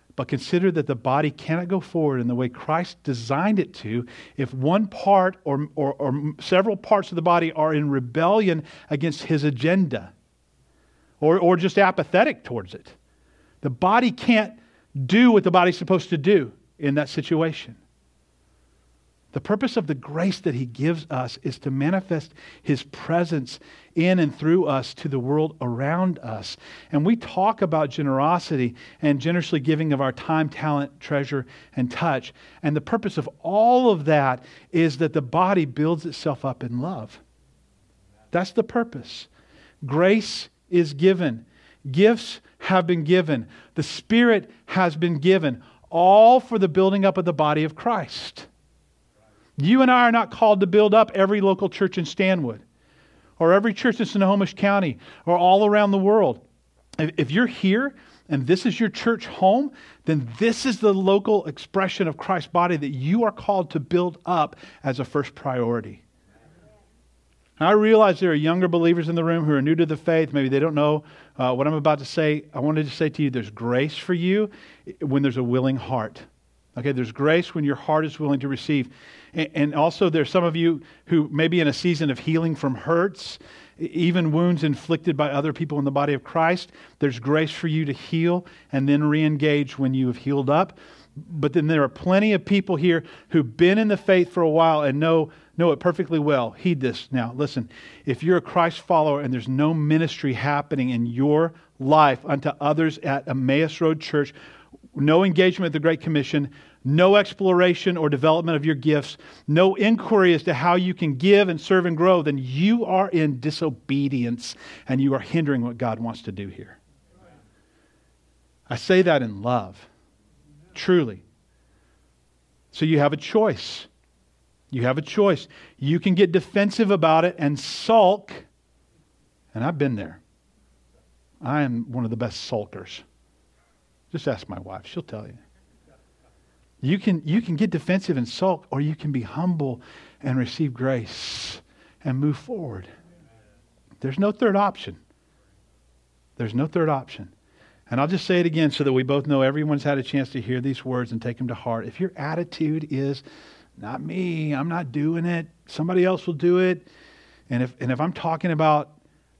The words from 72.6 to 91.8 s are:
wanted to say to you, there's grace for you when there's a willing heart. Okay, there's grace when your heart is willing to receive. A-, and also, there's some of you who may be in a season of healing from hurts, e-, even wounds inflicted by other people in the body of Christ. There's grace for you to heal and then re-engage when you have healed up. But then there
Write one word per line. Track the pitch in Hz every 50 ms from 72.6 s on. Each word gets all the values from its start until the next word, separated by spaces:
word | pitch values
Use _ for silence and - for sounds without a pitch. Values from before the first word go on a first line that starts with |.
wanted | 139 151 156 156 151
to | 131
say | - - 160 147
to | 151 - 147
you, | 135
there's | 123 120 101 104
grace | 107 107 117 120 123 127 147 151 -
for | - - - 180
you | 165 175 185 196 214 214 202 - - - - - _ _ - - -
when | 156 139 135 139 139
there's | 135 117
a | 131
willing | 123 120 123 127 131 131 135
heart. | 123 - - 131 117 110 107 - - - - _ _ _ _ _ _ _ _ -
Okay, | 127 120 143
there's | 131 127 120 110
grace | 110 135 139 156 160 175 170 - -
when | 160 147
your | 143 127
heart | - - 165 156 156 160
is | 147 - -
willing | 151 143 143 131
to | 143
receive. | 139 135 - - - 147 139 123 - - - - - - - - _ -
A-, | 165 151 - -
and | 151 147 147 151
also, | 147 156 165 - - 196 170
there's | 156 160 139 -
some | - 185 175
of | 170 156
you | 170 165 170 160 135 - - - _ _
who | - 175 156 147 -
may | 147 151 165 165
be | 175 175
in | 156 147
a |
season | - - - 175 165 147 165 139
of | 123 -
healing | - 160 160 160 165 165 151
from | - 147 135 127
hurts, | 113 - 147 170 170 185 202 196 - - - - - - - - - - - _ -
e-, | 165
even | - - 165 165 175 170 185 160 156
wounds | 151 170 175 180 175 147 160
inflicted | 147 135 - - - 165 156 - 175 147
by | 139 147 139
other | 143 143 151 156
people | 143 - 165 143 147 147
in | 139
the | 139
body | 135 143 143 147 143
of | 123 -
Christ. | - - 165 160 170 185 180 - - - - - - _ _
There's | 143 143 120 117
grace | 113 139 151 160 160 151
for | - - 170 160
you | 151 160 156
to | 143
heal | 131 - - - 165 160 165 170 175 180 175 - - - _ _
and | 139 135 139 143
then | 143 147 151
re-engage | 147 151 156 156 151 151 135 156 151 147 147 139 131 - 139
when | 135 131 131
you | 131 131
have | 123 120
healed | - - 143 143 135 131 135
up. | 147 170 190 - - - - - - - _ _ -
But | 147 - - 170 147 143 147
then | 135 170 151
there | 156 160 147